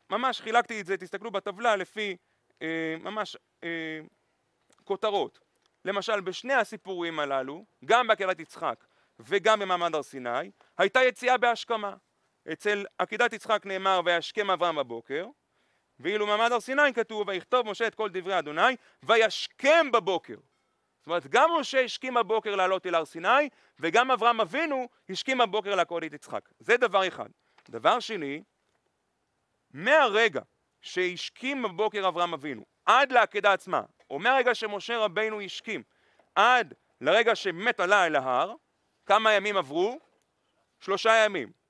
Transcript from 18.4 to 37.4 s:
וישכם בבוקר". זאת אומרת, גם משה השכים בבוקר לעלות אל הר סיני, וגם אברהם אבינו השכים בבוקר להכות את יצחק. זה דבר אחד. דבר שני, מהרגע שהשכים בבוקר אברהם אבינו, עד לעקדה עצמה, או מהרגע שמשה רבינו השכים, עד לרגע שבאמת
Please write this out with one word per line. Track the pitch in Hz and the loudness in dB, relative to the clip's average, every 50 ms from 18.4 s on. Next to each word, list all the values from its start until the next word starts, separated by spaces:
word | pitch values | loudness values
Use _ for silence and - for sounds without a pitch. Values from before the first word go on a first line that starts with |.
| 151 147 147 160 202 254 262 - _ _ _ _ - | -2 -2 -2 2 2 2 2 0 _ _ _ _ 0
וישכם | 135 226 226 220 208 - - - - _ _ - 277 320 339 311 269 233 | 2 4 4 4 2 2 -2 -10 -10 _ _ 4 6 6 6 6 4 2
בבוקר". | 226 170 190 185 160 _ - 113 101 _ _ _ _ _ _ _ _ _ _ _ _ | 0 2 2 -2 -2 _ -8 -18 -18 _ _ _ _ _ _ _ _ _ _ _ _
זאת | _ | _
אומרת, | 147 170 175 - | -4 -4 -4 -4
גם | 135 139 233 294 330 339 320 | 2 4 4 4 6 4 2
משה | 262 - 269 262 | -2 0 0 0
השכים | 254 214 - - - 254 247 | 0 0 -2 -8 -8 -2 0
בבוקר | 240 226 180 220 226 - 220 202 | 0 0 2 0 -2 -2 -2 -2
לעלות | 196 185 180 190 185 - | 0 0 2 0 -2 -2
אל | 180 170 | -2 -2
הר | 165 151 | -2 -2
סיני, | - - 165 170 196 240 277 302 269 _ _ _ _ _ - | -2 -10 -6 0 2 2 2 2 0 _ _ _ _ _ -6
וגם | 139 165 160 226 254 262 | -6 2 2 2 4 4
אברהם | 262 196 220 233 233 220 | 2 2 2 2 2 2
אבינו | 214 156 190 285 339 311 277 262 247 240 _ _ _ - | -2 -2 -2 -4 -2 -2 -2 -4 -6 -8 _ _ _ -12
השכים | 185 - - 262 262 254 | -10 -10 -4 -4 0 2
בבוקר | 240 196 180 214 185 202 202 | 0 0 0 -4 -4 -2 0
להכות | 185 170 - 170 170 160 | 0 0 0 -2 -8 -8
את | 156 147 | -8 -12
יצחק. | 147 - - 131 101 - _ _ _ | -16 -16 -10 -10 -10 -10 _ _ _
זה | - - 233 | 0 0 2
דבר | 240 254 214 - 196 190 180 | 2 2 2 2 2 0 0
אחד. | - - 110 101 _ _ _ _ _ _ _ - | -4 -8 -14 -14 _ _ _ _ _ _ _ -14
דבר | 117 113 113 165 214 247 | -14 0 2 2 2 2
שני, | - - 226 185 147 139 139 156 202 _ _ _ _ _ _ _ _ _ _ _ _ _ _ _ _ _ _ _ _ _ _ _ _ _ _ | -2 -6 -8 -8 -6 -8 -8 -10 -12 _ _ _ _ _ _ _ _ _ _ _ _ _ _ _ _ _ _ _ _ _ _ _ _ _ _
מהרגע | 139 185 247 294 320 277 226 233 220 233 214 143 127 - _ _ _ _ _ _ _ | -8 0 4 6 6 6 6 4 4 2 2 0 -2 -10 _ _ _ _ _ _ _
שהשכים | _ - - 180 180 180 180 165 - - _ - 240 262 285 269 240 | _ -8 -4 -2 -2 -2 -4 -6 -12 -14 _ -10 -8 -6 -6 -4 -4
בבוקר | 202 175 170 214 214 208 208 190 185 | -6 -4 -2 -2 -2 -2 -2 -2 -2
אברהם | 160 175 175 170 165 | 0 0 -2 -2 -2
אבינו, | 143 135 151 127 107 - _ _ _ - | -8 -8 -10 -10 -10 -12 _ _ _ 0
עד | - 214 254 285 262 262 | 4 4 4 4 4 4
לעקדה | 240 214 - - 208 196 202 190 | 4 4 4 0 0 2 2 2
עצמה, | 180 - 190 170 - - - _ _ _ - | 2 0 -2 -2 -2 -2 -4 _ _ _ -10
או | 135 143 | -10 -4
מהרגע | 190 240 269 269 247 247 226 | 0 2 2 4 2 2 0
שמשה | - 226 214 208 196 - - 233 233 | -2 -4 -8 -8 -8 -6 -6 -4 -2
רבינו | 214 202 165 214 220 220 214 214 | -2 -2 -2 -2 -4 -4 -4 -8
השכים, | 202 175 - - - 226 208 143 107 _ _ _ _ _ _ _ _ _ - | -8 -10 -12 -12 -10 -8 -8 -8 -8 _ _ _ _ _ _ _ _ _ 2
עד | 180 208 240 254 247 214 147 - _ _ _ _ _ | 4 4 6 6 4 2 -2 -8 _ _ _ _ _
לרגע | 123 147 180 226 233 226 214 | 0 2 4 4 4 4 0
שבאמת | - | 0